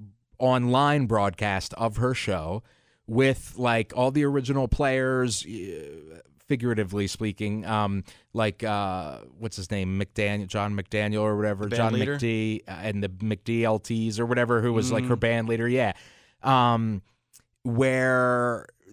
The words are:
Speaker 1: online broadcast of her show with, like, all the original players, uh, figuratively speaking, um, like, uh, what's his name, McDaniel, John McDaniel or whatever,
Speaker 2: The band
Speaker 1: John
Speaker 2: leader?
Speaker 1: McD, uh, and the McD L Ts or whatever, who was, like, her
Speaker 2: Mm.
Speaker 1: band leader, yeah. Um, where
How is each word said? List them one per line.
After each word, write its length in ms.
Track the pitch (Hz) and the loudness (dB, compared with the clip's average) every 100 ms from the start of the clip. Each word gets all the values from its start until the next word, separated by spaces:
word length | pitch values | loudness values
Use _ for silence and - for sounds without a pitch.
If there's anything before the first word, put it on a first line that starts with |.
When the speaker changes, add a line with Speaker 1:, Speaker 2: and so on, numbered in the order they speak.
| 104 - _ - | -20 -20 _ -2
Speaker 1:
online 680 | 127 127 123 127 147 147 120 | 2 4 4 4 4 4 2
broadcast 680 | 110 101 87 104 95 - | 2 2 0 -2 -2 -4
of 240 | - 117 110 | -4 -2 0
her 160 | 123 | 0
show 480 | 127 - 92 78 101 - _ _ _ - | 0 -2 -2 -2 -6 -10 _ _ _ -4
with, 480 | 110 135 131 - - | 2 4 2 -4 -2
like, 340 | 123 117 107 | 2 2 0
all 160 | - 131 | 0 2
the 140 | 143 | 2
original 420 | 143 139 127 139 127 | 2 2 0 0 0
players, 800 | - 139 131 131 131 127 104 80 | 0 2 2 2 2 0 -2 -6
uh, 720 | 107 95 78 71 78 78 80 - _ - | -10 -10 -10 -12 -16 -18 -20 -20 _ -4
figuratively 600 | 135 120 107 95 101 101 | -2 0 0 0 -2 -4
speaking, 580 | - 107 95 107 107 95 | -2 -4 -4 -4 -4 -2
um, 380 | 107 101 98 - - _ | 0 0 -2 -6 -14 _
like, 300 | 117 110 95 | -2 -2 -2
uh, 560 | 110 104 98 92 76 62 58 71 | -2 -2 -2 -4 -8 -12 -18 -12
what's 180 | 110 - | -10 -8
his 120 | 90 | -6
name, 300 | 101 92 95 | -4 -2 -2
McDaniel, 460 | 98 - 101 104 92 | -4 -2 -2 -2 -4
John 300 | 104 104 101 | -4 -2 -4
McDaniel 440 | 90 107 104 107 | -4 -2 0 0
or 140 | 107 104 | 0 2
whatever, 280 | 107 98 | 0 -2
Speaker 2:
The 60 | 104 | -2
band 60 | 117 | 0
Speaker 1:
John 160 | 113 | 0
Speaker 2:
leader? 240 | 120 135 143 | 2 0 -2
Speaker 1:
McD, 460 | 117 110 110 110 - | -2 -2 -2 -4 -8
uh, 20 | |
and 320 | 90 107 101 | -10 -6 -4
the 60 | 98 | -4
McD 560 | 92 107 104 - 117 | -4 -4 -4 -2 0
L 140 | 113 110 | 2 0
Ts 380 | - 113 113 107 | -2 -2 -2 -2
or 40 | 120 | 0
whatever, 360 | 123 120 120 | 2 2 2
who 100 | 120 | 2
was, 200 | 113 107 | 2 2
like, 120 | 113 123 | 0 0
her 100 | 120 | 0
Speaker 2:
Mm. 40 | |
Speaker 1:
band 280 | 117 117 113 | 2 0 0
leader, 200 | 113 117 | 0 2
yeah. 240 | 127 110 - - - _ _ | 2 2 -2 -10 -20 _ _
Um, 600 | - 131 120 117 113 101 - _ _ - _ _ 120 | 2 6 6 4 0 -4 -8 _ _ -20 _ _ -2
where 1000 | 117 135 131 131 127 123 123 120 117 - _ 95 | 2 2 4 4 4 4 2 0 -2 -8 _ -20